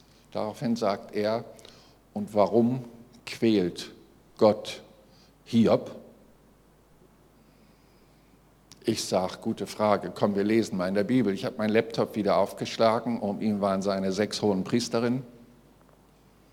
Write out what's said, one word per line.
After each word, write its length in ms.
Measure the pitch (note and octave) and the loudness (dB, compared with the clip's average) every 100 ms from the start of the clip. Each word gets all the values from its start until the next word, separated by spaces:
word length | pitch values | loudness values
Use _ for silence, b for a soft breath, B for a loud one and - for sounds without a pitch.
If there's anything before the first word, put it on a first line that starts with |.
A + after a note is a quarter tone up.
| b b _ | b b _
Daraufhin 440 | G2+ G#2+ G2+ B2 A2+ | -8 -8 -4 -2 0
sagt 400 | G#2+ G2 - G#2 | 0 -2 -4 -4
er: 280 | G#2 A2+ A#2+ B B B B B _ | -2 -2 -6 B B B B B _
„Und 220 | G#2 G#2 | -8 -2
warum 500 | G#2 F#2+ G#2+ A#2+ C3 - - - - | 2 4 4 2 0 -6 -16 -20 -20
quält 640 | - - A#2 G#2+ F2 - - - - _ _ - | -18 0 2 4 2 -2 -12 -18 -20 _ _ 2
Gott 460 | A2 - - - - - b b b _ - | 4 4 -2 -14 -18 -20 b b b _ -2
Hiob?“ 500 | A#2 F#3+ - - - - - - _ _ _ _ _ _ _ _ _ _ _ b b b b b b b b b _ _ _ _ - | 4 4 4 0 -14 -20 -20 -20 _ _ _ _ _ _ _ _ _ _ _ b b b b b b b b b _ _ _ _ -6
Ich 180 | - G#2+ | -2 -2
sag: 380 | - G2 F#2 - | 0 0 0 -4
„Gute 260 | A2+ A2 G2 | -6 -6 -8
Frage. 460 | - G#2+ G2+ F2+ | 0 2 2 0
Komm, 220 | - A2 G2 | -2 0 0
wir 80 | |
lesen 320 | G#2 A2+ G#2 F#2+ | 2 2 0 -2
mal 120 | F2+ | -2
in 60 | |
der 100 | G2+ | 0
Bibel.“ 280 | G2 B2+ G#2 | 2 2 2
Ich 140 | G2 B2+ | -2 -6
hab 100 | - | -4
meinen 140 | G#2+ | 0
Laptop 460 | A2 A2+ - G#2+ - | 2 2 -2 -2 -2
wieder 200 | G2 F2 | 2 2
aufgeschlagen. 800 | G2+ - A#2+ - A2+ A2+ B2 A#2 | 2 -4 -8 2 2 4 0 -4
Um 220 | G#2 G2+ | -4 -4
ihn 220 | G#2+ G2+ | -2 0
waren 180 | G2 F#2+ | 0 0
seine 320 | F#2+ F#2+ F#2+ | 0 -2 -2
sechs 300 | F#2+ G#2 - | 0 -2 0
hohen 220 | G#2+ F#2 | 0 0
Priesterinnen. 580 | F#2 A#2+ A#2+ A#2 A#2+ B2+ - - - - _ _ _ _ _ _ _ _ b | 0 -2 0 0 0 -2 -6 -16 -20 -20 _ _ _ _ _ _ _ _ b